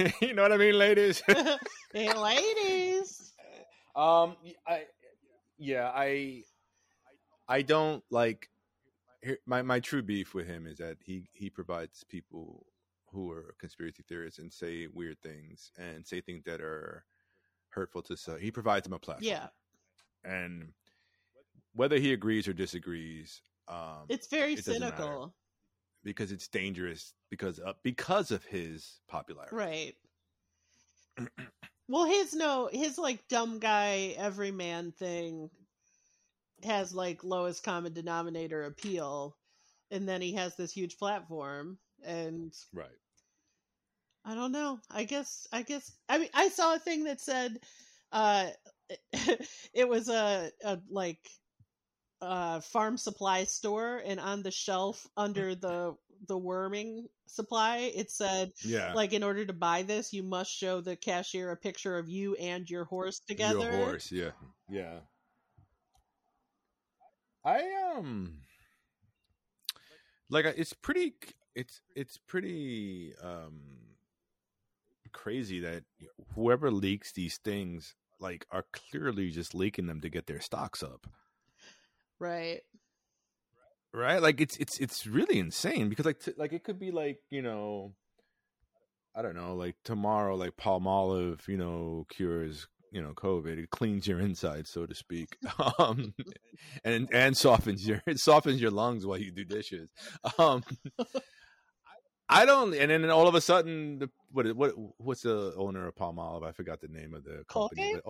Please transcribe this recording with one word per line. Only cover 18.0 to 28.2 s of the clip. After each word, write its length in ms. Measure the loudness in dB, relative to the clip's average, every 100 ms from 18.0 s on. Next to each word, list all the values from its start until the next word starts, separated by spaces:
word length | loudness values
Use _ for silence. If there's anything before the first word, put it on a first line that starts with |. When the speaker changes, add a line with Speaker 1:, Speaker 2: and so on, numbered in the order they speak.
Speaker 1:
to 140 | -10 -10
so-, 220 | -10 -8
he 120 | -8
provides 320 | -2 0 0
them 120 | 0
a 40 | -10
platform. 300 | -10 -8 -6
Speaker 2:
Yeah. 160 | -6 -8 _ _ _ _ _ _ _
Speaker 1:
And 460 | -8 -6 -6 -10 -16 _ _ _ _ _ _ _ _ _ _
whether 240 | 0 4 6
he 120 | 4
agrees 360 | 2 2 2 0
or 60 |
disagrees, 880 | -2 -4 -6 -8 -10 -10 -14 -16 -20 _ _ -14
um, 380 | -12 -12 -14 -10
Speaker 2:
It's 180 | -10 -6
very 280 | -4 -2
Speaker 1:
it 100 | -4
doesn't 160 | -4 -4
matter. 160 | -4 -6
Speaker 2:
cynical. 380 | -8 -8 -12 _ _ _ _ _ _ _
Speaker 1:
Because 300 | -12 -6 -6
it's 160 | -6 -6
dangerous 640 | -4 -4 -4 -6 -8 -16 _ _
because 300 | -6 -6 -6
of, 160 | -10 -6
because 480 | -6 -6 0 0